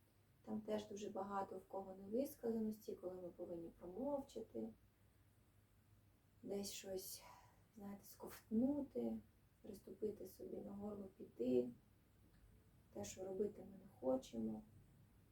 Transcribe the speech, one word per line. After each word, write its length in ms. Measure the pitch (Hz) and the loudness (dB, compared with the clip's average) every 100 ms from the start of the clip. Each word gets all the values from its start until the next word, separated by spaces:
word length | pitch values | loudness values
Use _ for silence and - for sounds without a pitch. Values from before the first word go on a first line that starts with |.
| - - - - - | -20 -20 -20 -16 -4
Там 160 | 214 | -2
теж 260 | 214 214 - | 2 0 0
дуже 220 | 208 202 | -4 -2
багато 480 | - 202 196 196 190 | -2 0 0 0 -4
в 100 | - | -6
кого 280 | 190 190 190 | -4 -4 -8
невисказаності, 1000 | 196 233 277 - 233 226 214 214 - 190 | 0 2 2 2 2 4 2 0 -6 -4
коли 120 | 185 | -4
ми 160 | 185 175 | -4 -6
повинні 400 | 175 175 170 165 | -6 -4 -4 -6
промовчати, 1000 | - 175 185 277 285 - 226 226 226 226 - - - - - - - - - - - - - - - - - | -8 -8 -2 0 0 -2 -8 -6 -4 -4 -6 -20 -20 -20 -20 -20 -20 -20 -20 -20 -20 -20 -20 -20 -20 -20 -14
десь 280 | 185 202 202 | -2 -2 0
щось, 520 | - 196 190 - - - - - - - 214 | -4 -2 -4 -2 -8 -10 -18 -20 -20 -20 -10
знаєте, 320 | 202 202 - | -8 -8 -10
сковтнути, 1120 | - 185 - - 220 269 294 269 240 226 220 - - - - | -10 -8 -10 4 8 8 6 2 2 2 0 -4 -20 -20 -14
приступити 680 | 208 190 - 196 214 - 185 | -12 -10 -12 -2 -2 0 -8
собі 300 | - 185 - | -8 -6 -6
на 140 | 202 | -6
горло, 360 | 202 208 202 196 - | -4 -4 -4 -8 -10
піти. 520 | - - 127 247 247 - - - - - - - - - - - - | -14 2 8 8 6 -2 -16 -20 -20 -20 -20 -20 -20 -20 -20 -20 -12
Те, 120 | - 202 | -8 -6
що 180 | 190 | -4
робити 380 | 190 190 202 - | -2 2 2 0
ми 160 | 190 - | -12 -14
не 120 | - - | -16 0
хочемо. 600 | - - - 117 110 110 - - - - - - - | 4 4 2 0 0 -2 -8 -18 -20 -20 -20 -20 -20